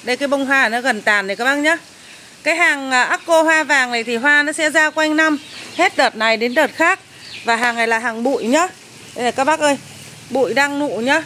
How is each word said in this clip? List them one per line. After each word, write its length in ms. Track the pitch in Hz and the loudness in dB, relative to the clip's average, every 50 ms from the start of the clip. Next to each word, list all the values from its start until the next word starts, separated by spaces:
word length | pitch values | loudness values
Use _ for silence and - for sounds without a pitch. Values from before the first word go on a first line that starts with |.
| - | -4
Đây, 140 | 220 247 247 | -4 -4 -2
cái 100 | 277 277 | -2 -2
bông 180 | 269 277 277 | 0 -2 0
hoa 240 | 254 277 269 262 220 | 0 2 2 2 2
nó 120 | 220 240 | 0 -2
gần 200 | 240 269 254 214 | -2 -2 -2 -2
tàn 260 | - - 214 208 196 190 | 0 0 0 2 0 -2
này 80 | 202 | -4
các 100 | 190 233 | -2 0
bác 100 | 254 277 | 0 0
nhá. 220 | 285 294 311 330 320 - - - - - - - - - - - - - | 2 2 0 0 0 -4 -16 -20 -20 -20 -20 -20 -20 -20 -20 -20 -6 -2
Cái 120 | 294 330 | -2 0
hàng, 360 | 320 349 330 302 277 269 269 | 2 2 2 2 0 -2 -2
à, 120 | 262 254 247 | 0 0 2
Acco 380 | - 302 359 - - 330 320 | 2 0 -4 0 2 2 4
hoa 220 | 320 311 320 311 311 | 4 4 4 2 2
vàng 280 | 262 294 277 254 247 | 2 2 0 0 0
này 120 | 240 233 226 | -2 -4 -4
thì 120 | 226 240 | -2 -4
hoa 280 | 226 233 285 294 294 294 | -2 2 2 4 4 2
nó 80 | 294 302 | 0 -2
sẽ 160 | - 320 311 | -2 -2 0
ra 200 | 285 320 311 311 | 2 2 2 2
quanh 260 | 302 320 311 311 302 | 2 0 0 0 2
năm, 220 | 302 320 320 302 277 - - - - - - - | 2 2 2 0 -2 -6 -12 -18 -18 -18 -16 -2
hết 220 | - 339 392 - - | 0 0 0 2 2
đợt 180 | 277 - - | 0 0 0
này 220 | 220 220 226 226 220 | 0 0 0 0 0
đến 160 | 226 247 247 | 0 -2 2
đợt 180 | 311 302 - - | 2 0 0 0
khác. 240 | - 320 330 381 381 - - - - - - - - - | 0 0 0 0 0 -4 -20 -20 -20 -20 -18 -18 -12 -2
Và 120 | 226 233 | -2 0
hàng 200 | 226 240 240 233 | 0 0 -2 0
này 120 | 233 226 226 | 0 0 0
là 120 | 233 226 | 0 -2
hàng 240 | 233 247 226 220 233 | -2 -4 -6 -2 -2
bụi 200 | 262 277 226 190 | -2 -2 -2 -2
nhá. 240 | 214 254 302 339 370 359 - - - - - - - - | 0 2 2 2 0 -4 -12 -20 -20 -20 -20 -20 -16 -10
Đây 100 | - 247 | -4 -4
là 60 | 240 | -4
các 120 | 226 247 269 | -2 0 0
bác 160 | 269 311 311 | 0 0 0
ơi, 180 | 302 294 277 254 - - - - - - - - - - | 2 0 0 0 -4 -16 -20 -20 -20 -20 -20 -20 -16 -6
bụi 240 | - 262 262 190 226 | -2 -2 -2 0 0
đang 260 | 254 277 285 285 285 | 0 0 0 0 -4
nụ 100 | 294 285 | -4 -4
nhá. 340 | 185 202 226 254 285 320 311 | -4 -4 -2 0 0 0 -2